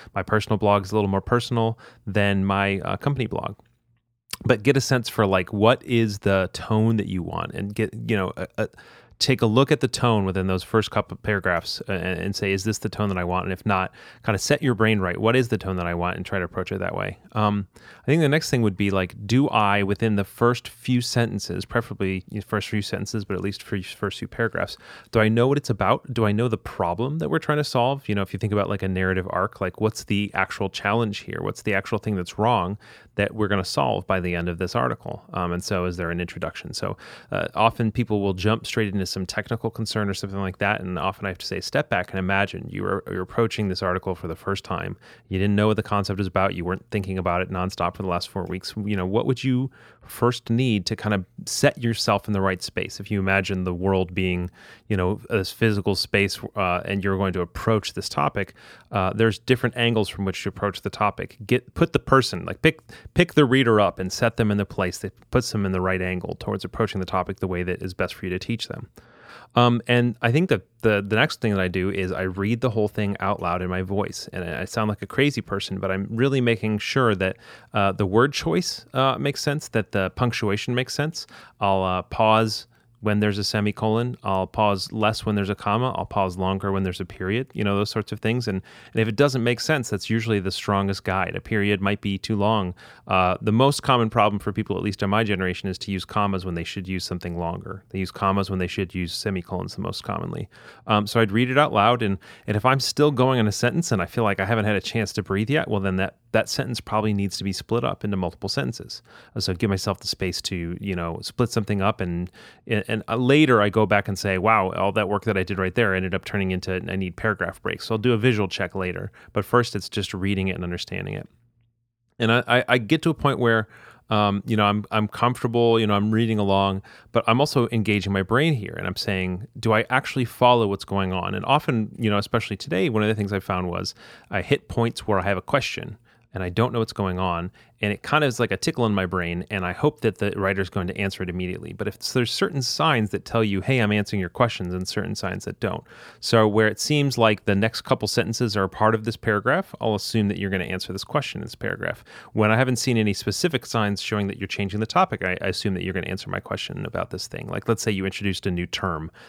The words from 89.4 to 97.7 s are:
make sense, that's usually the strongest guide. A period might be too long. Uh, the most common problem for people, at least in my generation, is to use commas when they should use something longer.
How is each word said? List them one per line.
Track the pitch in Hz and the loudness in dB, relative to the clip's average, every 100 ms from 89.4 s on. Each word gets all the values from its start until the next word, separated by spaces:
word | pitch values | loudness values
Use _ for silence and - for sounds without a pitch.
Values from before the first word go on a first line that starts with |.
make | 117 120 | 0 0
sense, | - 151 113 | 0 -2 0
that's | 101 - | -4 -2
usually | 113 113 104 | -2 2 0
the | 92 | 0
strongest | - - 98 98 98 | -4 0 2 2 -2
guide. | - 95 85 | -2 -2 -2
A | 82 | -4
period | - 110 101 101 | -4 0 2 2
might | 98 104 | 0 -2
be | 104 98 | -4 -6
too | - 107 | -2 0
long. | 101 110 90 - - - - | 2 2 -2 -6 -16 -16 0
Uh, | 95 92 92 | 2 2 2
the | 107 | 2
most | 113 135 143 | 4 4 2
common | - 123 110 | 2 2 4
problem | 117 104 101 | 4 2 2
for | - | -4
people, | 101 110 92 | -4 -4 -2
at | |
least | 101 95 | -2 -2
in | 101 | 0
my | 104 | 0
generation, | 110 95 92 90 98 | 0 0 -2 -4 -6
is | 92 | -8
to | - | -6
use | 95 | -6
commas | - 107 101 95 | -4 -2 -2 -2
when | 92 85 | -4 -6
they | |
should | 85 98 90 | -6 -8 -6
use | 92 | -6
something | - 87 87 85 | -4 -6 -6 -6
longer. | 85 85 - | -6 -6 -10